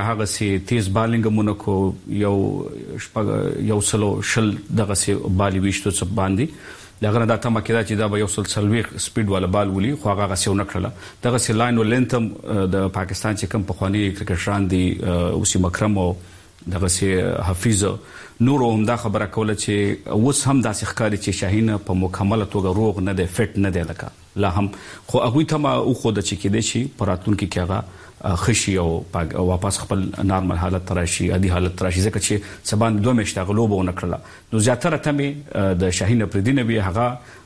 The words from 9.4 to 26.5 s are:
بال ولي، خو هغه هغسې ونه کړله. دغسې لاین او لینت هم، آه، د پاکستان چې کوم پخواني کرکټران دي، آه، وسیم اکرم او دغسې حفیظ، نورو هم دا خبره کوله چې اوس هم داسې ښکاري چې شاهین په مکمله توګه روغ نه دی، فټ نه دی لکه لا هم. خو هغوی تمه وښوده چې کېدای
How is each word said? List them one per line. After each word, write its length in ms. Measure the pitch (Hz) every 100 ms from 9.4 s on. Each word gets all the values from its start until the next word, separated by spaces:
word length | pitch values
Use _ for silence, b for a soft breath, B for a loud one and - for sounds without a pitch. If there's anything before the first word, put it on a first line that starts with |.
| 90 101
بال 140 | 101
ولي، 260 | 95 110 147
خو 140 | 107
هغه 160 | 98 98
هغسې 200 | 95 107
ونه 180 | 101 98
کړله. 260 | 95 95 B B -
دغسې 260 | 123 123 -
لاین 280 | 110 123 117
او 60 |
لینت 320 | 107 127 117 127
هم، 140 | 110
آه، 360 | - - 104 95 95
د 120 | 95 95
پاکستان 380 | 90 95 110 101
چې 80 | 92
کوم 120 | 113
پخواني 400 | 92 - 110 104 101
کرکټران 580 | 92 92 90 - 101 95
دي، 160 | 92 90 87
آه، 320 | 92 87 85 85
وسیم 240 | 90 95 90
اکرم 320 | 90 107 98
او 180 | 90 87 B B B - 87
دغسې 800 | 90 92 - 98 92 92 85 87
حفیظ، 340 | 90 120 101 98 98 B B B -
نورو 300 | 120 139 120
هم 140 | 110 107
دا 100 | 117
خبره 300 | 113 104 104
کوله 300 | - 110 104
چې 520 | - 101 101 - -
اوس 400 | 104 127 139 127
هم 140 | 139
داسې 220 | 113 104 104
ښکاري 320 | - 110 101
چې 120 | -
شاهین 480 | 92 95 107 110 104
په 160 | -
مکمله 520 | 92 90 92 101 110 98
توګه 300 | 104 92 95
روغ 220 | 110 98
نه 140 | 95
دی، 120 | 95 87
فټ 320 | - 104 98
نه 120 | 98
دی 100 | 90
لکه 280 | 80 80 - - - 98
لا 140 | 101 92
هم. 120 | 98 B B B -
خو 120 | 123
هغوی 260 | 120 131 156
تمه 320 | 151 143 123
وښوده 440 | 120 127 120 104
چې 140 | 92 92
کېدای 180 | 98